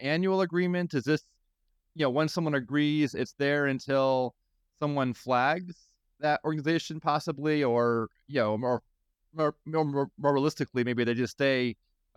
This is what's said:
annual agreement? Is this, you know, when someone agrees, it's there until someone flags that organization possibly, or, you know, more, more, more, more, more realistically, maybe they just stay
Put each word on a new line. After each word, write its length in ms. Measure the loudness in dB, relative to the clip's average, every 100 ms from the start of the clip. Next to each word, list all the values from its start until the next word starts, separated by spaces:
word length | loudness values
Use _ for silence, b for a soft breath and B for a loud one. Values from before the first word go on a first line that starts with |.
annual 400 | -2 0 2 0
agreement? 520 | 0 0 0 0 -2
Is 120 | -2
this, 180 | 0 0 -2 _ _ _ _ _ _
you 100 | -2
know, 60 | 0
when 180 | 2 0
someone 280 | 0 0
agrees, 600 | -2 0 0 2 2 0
it's 200 | -2 -6 -2
there 300 | 0 2 0
until 680 | -2 0 2 2 2 -2 -6 _ _ _ _
someone 340 | -2 0 -2
flags 760 | -4 0 2 2 0 -6 -16 _ _ _ _
that 220 | 0 0
organization 560 | -2 -2 0 -2 -2 -6
possibly, 640 | -2 -2 -2 -4 0 0
or, 460 | 2 2 2 0 -4 _ -6
you 140 | -2
know, 160 | 0 0
more, 260 | 0 -2 -4 _ _ _ _
more, 220 | -2 -2 -2
more, 200 | -4 -2
more, 260 | 0 0 -4 0
more 160 | 2
realistically, 500 | 2 2 0 -2 -2
maybe 220 | 0 0
they 80 | 0
just 180 | 0 -2
stay 460 | 0 0 0 -2 -6 _ _ _